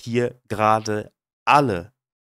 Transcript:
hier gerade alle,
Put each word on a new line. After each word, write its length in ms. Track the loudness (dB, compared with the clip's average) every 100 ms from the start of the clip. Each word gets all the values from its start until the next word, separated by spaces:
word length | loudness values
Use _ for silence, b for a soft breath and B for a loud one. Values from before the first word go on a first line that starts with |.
hier 400 | -6 -2 -4 -6 -10
gerade 640 | 0 2 2 -2 -6 -8 _ _ _ 2
alle, 480 | 2 2 -2 -8 _ _ _